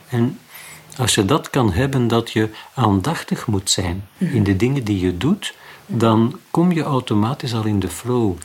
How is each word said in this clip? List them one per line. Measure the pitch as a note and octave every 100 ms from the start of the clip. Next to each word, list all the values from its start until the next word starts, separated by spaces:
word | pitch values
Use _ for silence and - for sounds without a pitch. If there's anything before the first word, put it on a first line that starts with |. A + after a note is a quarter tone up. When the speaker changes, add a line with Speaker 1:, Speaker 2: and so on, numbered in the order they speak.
| -
Speaker 1:
En | B2 A#2+ F#3+ - - - - - -
als | A#2
je | -
dat | G2 D#3+ -
kan | D3 A2+
hebben, | F2 C3+ C3+ A#2
dat | A#2 A2+
je | A2+ G#2+ - -
aandachtig | - A2 G2 F#2 E3 - F#3 -
moet | G2 -
zijn | - F2 F2+ G2+ -
Speaker 2:
Mhm. | F3 B2+
Speaker 1:
in |
de | G2+ F#2+
dingen | A#2+ C#3+
die | A2 G2+
je | F2+ F2
doet, | C3+ G#3 - - - - -
dan | A#2 A2+ A2 A2+ - -
kom | - F3+
je | E3
automatisch | D3+ C3 A#2+ G#2+ G#2+ D3 C3+
al | A2+
in | G#2+ G2+
de | F2+
flow. | - A#2 B2 G#2+ E2+